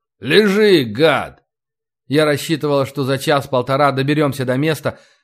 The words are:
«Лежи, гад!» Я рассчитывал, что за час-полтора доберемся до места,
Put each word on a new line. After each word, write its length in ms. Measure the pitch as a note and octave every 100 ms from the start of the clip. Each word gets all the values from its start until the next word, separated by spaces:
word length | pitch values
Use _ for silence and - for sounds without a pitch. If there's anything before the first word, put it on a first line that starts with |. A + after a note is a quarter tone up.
| _ _
«Лежи, 640 | A#2 F#3 G#3+ G3 G#3+ E3+
гад!» 600 | A#2+ G#2 D#3+ B2+ D#2+ - _ _ _ _ _ _ -
Я 180 | C#3 D3+
рассчитывал, 600 | C#3 - D#3 D3 C#3+ C3
что 180 | D3
за 140 | C3 C#3
час-полтора 720 | D#3 C#3+ - C3 B2 C3+ C#3+
доберемся 520 | C3 C3+ D3+ D3 B2+
до 140 | B2+ B2+
места, 420 | D#3 D3+ B2+ - _ _